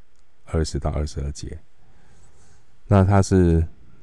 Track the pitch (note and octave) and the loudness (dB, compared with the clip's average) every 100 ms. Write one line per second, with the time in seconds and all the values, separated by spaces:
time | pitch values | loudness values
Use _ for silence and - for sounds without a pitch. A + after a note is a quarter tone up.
0 | - - - - - E2 D#2 C#2+ D2+ C#2 | -18 -20 -20 -20 -8 -4 -4 -4 -6 -6
1 | D2+ - C#2 D2+ - - - - - - | -6 -8 -10 -10 -14 -16 -18 -20 -20 -20
2 | - - - - - - - - - G2+ | -20 -20 -20 -20 -20 -20 -20 -18 2 4
3 | F#2+ G2+ F#2+ F#2+ F2 E2 E2 - - - | 6 4 4 4 4 2 0 -6 -20 -20